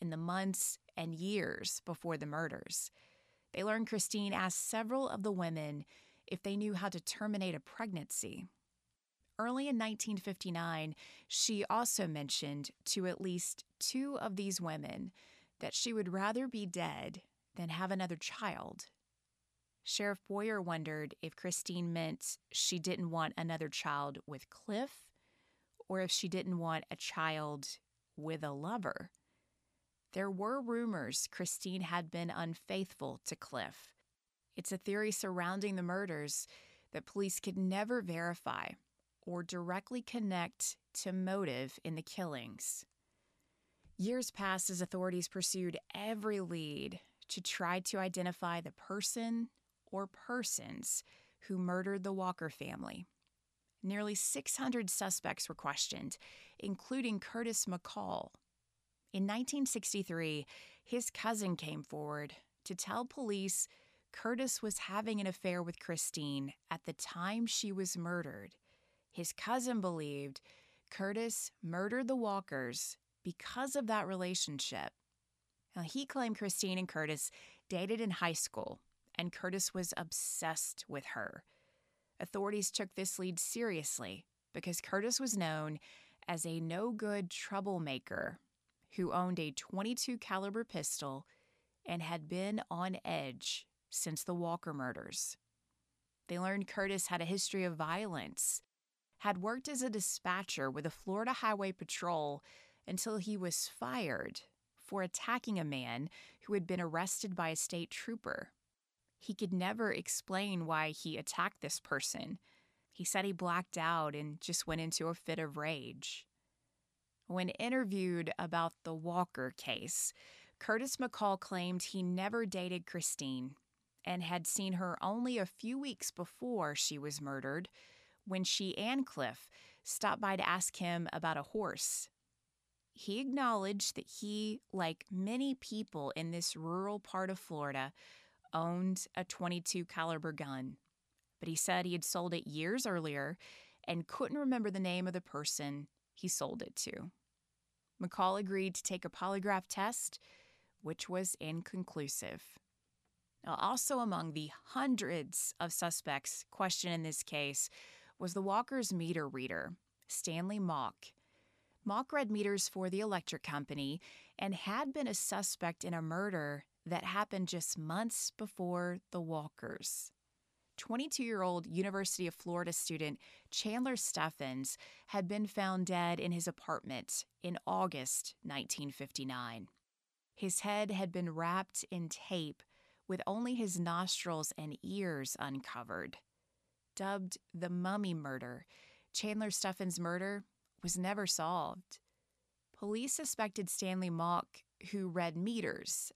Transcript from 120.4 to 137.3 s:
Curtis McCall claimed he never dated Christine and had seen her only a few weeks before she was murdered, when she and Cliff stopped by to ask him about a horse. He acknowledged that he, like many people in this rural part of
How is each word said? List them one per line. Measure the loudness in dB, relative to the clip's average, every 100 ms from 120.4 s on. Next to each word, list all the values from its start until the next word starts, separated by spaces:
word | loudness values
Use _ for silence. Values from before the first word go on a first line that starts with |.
| -20 -10
Curtis | 0 2 2 -2
McCall | -2 2 2 2
claimed | 0 0 0 0
he | 0 0
never | 2 2 2 2 0
dated | 0 0 -2 -2
Christine | -2 0 0 -2 -2 -4 -8 _ _ _ _
and | -2 -2
had | 0 0 0
seen | 0 2
her | 2 0 0
only | 0 2 2 2
a | 0
few | -2 -4 -2
weeks | -2 -2 -4
before | -4 -8 -4 -2 2 2
she | 2 2 0
was | -4 -4
murdered, | -4 -2 0 -2 -4 -12 -20 -20 -20 _ -2
when | 2
she | 4 2 2 0
and | 2 2 2
Cliff | 0 -2 -2 -14 -20 -20 -14
stopped | -6 0 2 4
by | 2 4
to | 4
ask | 4 2 0
him | 0 2 0
about | 0 0 0
a |
horse. | -2 -2 -2 0 0 0 -4 _ _ _ _ _ _ _ _
He | -12 -4 -2
acknowledged | 0 2 4 4 2 0 0 -2
that | -8 -8
he, | -4 0 0 -2 -4
like | 0 0 -2 -6
many | -2 0 2 2 0
people | -4 -4 -4 -4 -2 -2
in | -2
this | 0 -2 -2
rural | -2 0 0 -2
part | -4 -2
of | 0